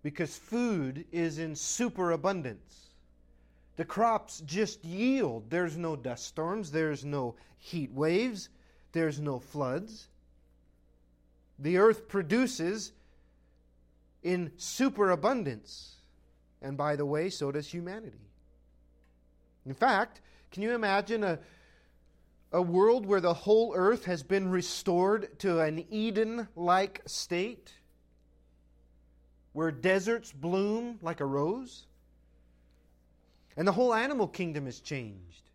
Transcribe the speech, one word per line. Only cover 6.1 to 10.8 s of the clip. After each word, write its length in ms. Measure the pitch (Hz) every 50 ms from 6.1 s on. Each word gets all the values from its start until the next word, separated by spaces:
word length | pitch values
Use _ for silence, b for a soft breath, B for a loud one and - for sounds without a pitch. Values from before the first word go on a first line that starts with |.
| 120 - -
storms, 440 | - - 165 160 170 196 220 202 151
there's 320 | 143 160 160 156 147 - 135
no 320 | 147 143 143 127 120 113 b b b b
heat 340 | b - - 170 170 143 127
waves, 580 | 117 135 151 160 170 202 240 254 220 185 - - b b b b b b b b
there's 280 | - 165 165 156 143 151
no 200 | 147 147 135 123
floods. 680 | - - - 147 139 127 131 165 208 220 220 - - _ _ - _ _ _ _ _ _ _ _ _ _ _ _